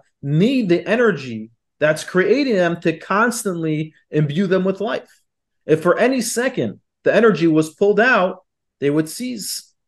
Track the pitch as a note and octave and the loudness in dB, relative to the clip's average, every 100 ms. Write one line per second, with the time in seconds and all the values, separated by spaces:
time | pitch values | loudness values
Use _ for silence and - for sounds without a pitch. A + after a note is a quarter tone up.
0 | _ _ C#3 D#3 A3 C4 F#3+ E3+ E3+ A#3 | _ _ -2 0 2 2 0 0 0 0
1 | A#3 D3 C3 A2 A2 _ _ - D3+ D#3 | 2 0 -6 -10 -12 _ _ -2 -2 -2
2 | - F#3 F3+ C4 C4+ G3 E3+ E3+ E3+ D#3+ | -2 0 2 2 2 0 0 0 -2 -4
3 | - G3 A#3+ A3+ G3 E3+ D#3+ D3+ D#3 - | -2 0 0 -2 -6 -4 -4 -4 -6 -14
4 | _ D3+ D3 D3+ F#3+ F#3 F#3+ F#3+ G3+ - | _ -2 0 0 0 0 0 -2 -6 -6
5 | - _ _ _ _ _ - D#3 F3 E3+ | -10 _ _ _ _ _ 0 2 2 2
6 | A#3+ C4 A3+ A3+ C4 B3+ A2 - _ _ | 2 0 -2 -2 -4 -2 -4 -6 _ _
7 | C#3+ F3 A3+ D3+ E3 D#3 D#3 - G3+ G3+ | 0 4 4 4 2 2 0 0 2 4
8 | B3 A3+ F#3 F#3 _ _ _ _ C#3+ D#3 | 4 2 0 -4 _ _ _ _ 0 0
9 | D#3 - B3 A3+ - - - _ | -2 -6 -10 -10 -10 -12 -14 _